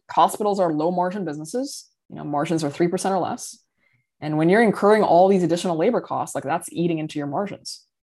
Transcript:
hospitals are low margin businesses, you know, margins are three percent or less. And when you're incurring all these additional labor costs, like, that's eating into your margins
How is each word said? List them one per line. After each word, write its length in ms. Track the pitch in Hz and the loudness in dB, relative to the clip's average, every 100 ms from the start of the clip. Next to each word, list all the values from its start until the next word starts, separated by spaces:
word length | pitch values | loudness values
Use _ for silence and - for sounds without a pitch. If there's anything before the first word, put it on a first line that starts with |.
| - | -2
hospitals 480 | - 180 - 208 202 | 2 2 2 -2 0
are 120 | 175 | 0
low 200 | 151 165 | 0 -2
margin 340 | 180 180 202 165 | -2 -2 -4 -8
businesses, 640 | 147 156 247 277 - - _ _ | -8 -8 -6 -6 -10 -18 _ _
you 60 | 151 | -14
know, 80 | |
margins 400 | 151 147 160 160 | -6 -4 0 0
are 60 | 151 | -2
three 180 | - 175 | 0 0
percent 280 | 185 190 190 | 0 -2 -2
or 20 | |
less. 400 | 156 123 - - _ _ _ _ _ - | -2 -6 -12 -18 _ _ _ _ _ -12
And 160 | 151 151 | -4 0
when 120 | 165 | 4
you're 120 | 208 | 6
incurring 420 | 226 190 202 214 | 4 4 4 4
all 240 | 180 165 190 | 6 6 6
these 140 | 196 | 4
additional 340 | 170 170 190 160 | 2 0 -2 0
labor 240 | 190 220 | 0 0
costs, 360 | - 131 127 143 | -4 -6 -6 -6
like, 80 | |
that's 260 | 135 170 - | -4 -4 -6
eating 280 | 151 170 160 | -4 -2 -2
into 180 | 156 151 | -4 -6
your 100 | 143 | -6
margins 560 | 156 202 - - - _ _ | -4 -6 -8 -16 -18 _ _